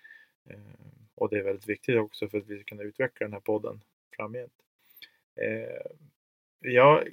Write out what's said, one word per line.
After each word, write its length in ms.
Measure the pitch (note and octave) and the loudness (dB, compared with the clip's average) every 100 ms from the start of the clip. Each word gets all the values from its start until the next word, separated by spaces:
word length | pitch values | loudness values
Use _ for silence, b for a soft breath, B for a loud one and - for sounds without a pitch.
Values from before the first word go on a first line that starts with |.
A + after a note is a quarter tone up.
| B B B B - | B B B B -20
Eh, 80 | G#2 G#2 - - - A2 - | -20 -20 -20 -20 -20 -14 -6
och 140 | A2 | -4
det 80 | G#2 | -2
är 60 | |
väldigt 260 | G2 G2 G#2+ | -4 -6 -6
viktigt 280 | G2+ - A#2 | -6 0 0
också 300 | G#2+ - G2+ | 0 -6 -6
för 80 | G#2 | -6
att 100 | G2+ | -8
vi 80 | G2+ | -14
ska 80 | |
kunna 200 | - G#2 | -14 -14
utveckla 420 | G#2 - B2+ - G#2+ | -10 -6 -4 -4 -8
den 80 | |
här 60 | G2 | -8
podden 420 | - G#2+ A2 G#2+ - _ _ - | -4 -4 -4 -12 -20 _ _ -12
framgent. 380 | G#2+ B2 A#2+ _ _ _ B B B B B - | -10 -10 -14 _ _ _ B B B B B -6
Eh, 560 | A2 A2 A2+ - - - - _ _ _ _ _ | -4 -4 -8 -12 -14 -18 -20 _ _ _ _ _
jag 480 | B2 B2 C#3 D#3 - | 2 8 10 10 4